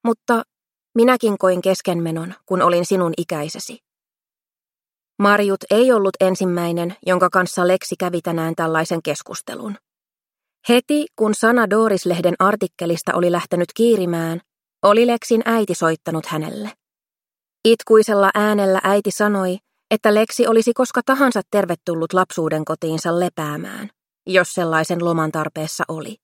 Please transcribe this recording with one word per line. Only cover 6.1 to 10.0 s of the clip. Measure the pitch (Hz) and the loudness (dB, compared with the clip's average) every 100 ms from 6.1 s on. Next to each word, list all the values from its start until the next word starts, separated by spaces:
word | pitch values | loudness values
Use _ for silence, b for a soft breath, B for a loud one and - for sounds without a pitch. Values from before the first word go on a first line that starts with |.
| - | 0
ensimmäinen, | 185 185 185 175 170 170 170 - 180 | 0 0 -2 -2 -2 -2 -4 -6 -2
jonka | 180 180 | 2 2
kanssa | 190 180 - 180 | 2 -2 0 0
Leksi | 185 - - | 0 -2 -6
kävi | 185 175 | -4 -4
tänään | 175 165 160 | -4 -4 -4
tällaisen | 165 160 160 160 165 | -4 -2 -2 -2 -4
keskustelun. | 160 143 - 104 - 113 - 101 _ _ | -4 -8 -8 -16 -14 -12 -12 -14 _ _